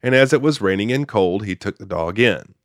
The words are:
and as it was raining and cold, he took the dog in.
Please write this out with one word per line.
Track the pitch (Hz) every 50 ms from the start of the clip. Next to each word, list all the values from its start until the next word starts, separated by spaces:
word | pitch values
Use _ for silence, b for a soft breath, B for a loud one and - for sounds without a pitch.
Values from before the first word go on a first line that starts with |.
and | - 127 131
as | 131 135 135 151
it | 139
was | 135 156 147 -
raining | 101 95 95 98 104 113
and | 127 139 143
cold, | 135 - 107 95 90 90 98 107
he | 98 92
took | - - 104 -
the | _ -
dog | 95 90 85 82 85 92 107
in. | 120 117 92 67 - - _ _